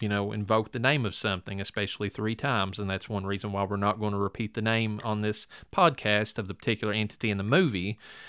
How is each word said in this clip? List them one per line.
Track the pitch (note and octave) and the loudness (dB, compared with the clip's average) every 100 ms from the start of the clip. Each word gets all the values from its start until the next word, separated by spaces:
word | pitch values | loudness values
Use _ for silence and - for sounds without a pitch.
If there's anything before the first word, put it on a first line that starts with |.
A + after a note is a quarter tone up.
you | G#2+ | 0
know, | G#2 G2+ | 0 0
invoke | G#2+ G2+ A2 A2 | -2 2 2 2
the | A#2+ | 0
name | B2 D3 | 2 2
of | A2 - | 0 0
something, | A2 F#2+ - G2 | -2 -2 -4 -6
especially | G2 - G2+ - G#2 | -4 -2 -4 -2 -4
three | - A2 | -2 -2
times, | A2+ D3 A#2 F#2+ - | -2 0 0 0 -2
and | G2+ | -4
that's | F#2+ - | -4 -2
one | G#2 G2 | -4 -2
reason | G2+ G#2+ | -4 -2
why | G2 | -2
we're | G2 G2+ | 0 2
not | G2+ G#2 | 2 2
gonna | G#2+ G2+ | 0 0
repeat | G2+ - G#2+ | -2 -2 -4
the | - | -2
name | A2 A2+ A2 G#2+ | 0 2 0 -2
on | A#2 G#2+ | -2 0
this | G#2+ G#2 - - - | 0 -2 -8 -14 -4
podcast | - F3 C3 G#2+ G#2 G#2+ - | 4 4 4 2 2 2 -2
of | F#2+ | -6
the | |
particular | F#2 - G#2+ G#2+ | -4 0 0 2
entity | G#2 G#2+ - A2+ | 0 0 0 -2
in | G2 | 0
the | |
movie, | G2+ D3+ F3 G2+ F#2 G#2+ - - | 2 4 4 2 -2 -6 -10 -20